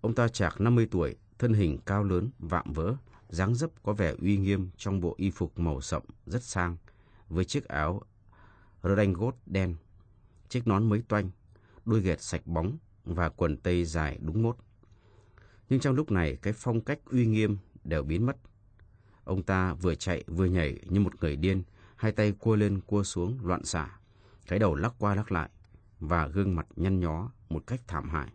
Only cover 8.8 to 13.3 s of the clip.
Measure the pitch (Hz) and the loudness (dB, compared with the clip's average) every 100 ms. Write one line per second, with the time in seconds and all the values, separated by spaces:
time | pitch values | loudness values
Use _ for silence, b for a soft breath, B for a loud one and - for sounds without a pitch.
8.8 | 87 98 101 87 113 123 - 95 92 85 | 0 4 4 2 -2 -4 -4 -2 0 -4
9.8 | - - - - - - - 127 117 98 | -12 -20 -20 -20 -20 -20 -8 -2 2 4
10.8 | 113 107 117 104 92 - - b b b | 4 2 2 0 -2 -8 -20 b b b
11.8 | - 113 95 80 - 85 - 82 85 156 | 0 2 2 0 -2 -6 -4 -2 -2 -4
12.8 | - - - 85 85 | -12 -18 -6 -2 -2